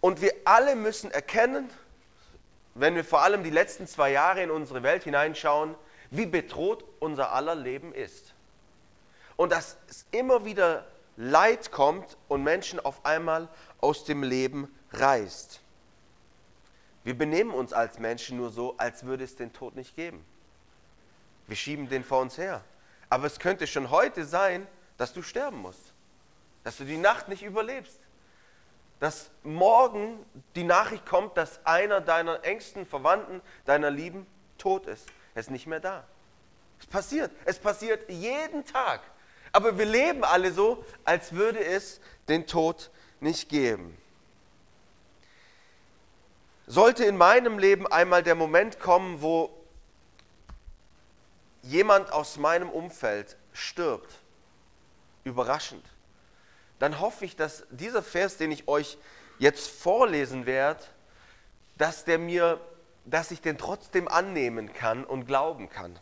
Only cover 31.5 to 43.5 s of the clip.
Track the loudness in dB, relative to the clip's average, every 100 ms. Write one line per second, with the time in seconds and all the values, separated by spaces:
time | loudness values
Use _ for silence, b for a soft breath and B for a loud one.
31.5 | -4 0 2 2 0 2 0 0 -4 -4
32.5 | -6 -10 -14 -10 -2 2 2 0 -14 B
33.5 | B 2 4 4 -2 -10 -14 -18 _ _
34.5 | -8 -2 -2 -4 -14 -16 b b -14 -10
35.5 | -12 -8 -8 -8 -10 -14 _ _ _ _
36.5 | _ _ _ -8 -8 -6 -6 -6 B -6
37.5 | -2 -2 -2 -4 -4 -4 -8 -6 -6 -6
38.5 | -8 -6 -2 -2 -4 -8 B B B B
39.5 | 2 2 0 2 4 2 2 2 4 2
40.5 | 2 2 0 B B 0 0 0 -2 -2
41.5 | 0 -2 -4 -6 -20 B B -2 -2 0
42.5 | 0 0 -2 -14 b b b -4 -4 -4